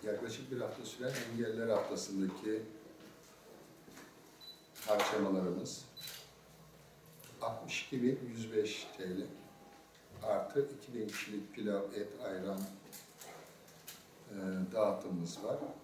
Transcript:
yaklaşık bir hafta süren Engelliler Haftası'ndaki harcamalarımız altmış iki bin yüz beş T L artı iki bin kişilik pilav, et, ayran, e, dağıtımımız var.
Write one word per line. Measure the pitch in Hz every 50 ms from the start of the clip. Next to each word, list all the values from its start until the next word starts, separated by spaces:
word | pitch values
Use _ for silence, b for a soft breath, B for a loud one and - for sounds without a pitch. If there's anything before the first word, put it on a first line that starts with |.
| 110
yaklaşık | 107 101 101 120 113 113 - 131 127
bir | 131 120
hafta | 110 - - - 120
süren | 110 - - 123 127 - 120 117 117
Engelliler | 117 117 117 110 110 110 113 113
Haftası'ndaki | 107 101 - - 98 95 - - 98 98 95 92 - - - 107 107 110 110 - - - - - - - - - - - - - - - - - - - - - - - - - - - - - - - - - - - - - - - - - - - -
harcamalarımız | 107 104 104 101 - 107 104 98 95 95 95 90 90 87 87 - - - - - - - - - - - - - - - - - - - - - - - - - - - - - - - - - - - -
altmış | 117 113 113 113 - 127 - - -
iki | - - 123 120
bin | 127 135 - 131 120
yüz | 113 113 113 110 110
beş | 107 104 107 - - - - - -
T | 95 92
L | 90 95 - - - - - - - - - - - - - - - - - - - - -
artı | 110 104 98 - - - 143 139 143 - -
iki | - - 120 120
bin | 107 104
kişilik | 101 - - 104 104 98 - - -
pilav, | - 104 104 101 98 98 - -
et, | 104 - - - - -
ayran, | 98 95 92 95 98 98 - - - - - - - - - - - - - - - - - - - - - - - - - - - - - - - - - - -
e, | 104 98 95 95 95 95 92 - -
dağıtımımız | 110 107 101 - - - 87 92 87 82 - - - 101
var. | 113 135 147 147 - - -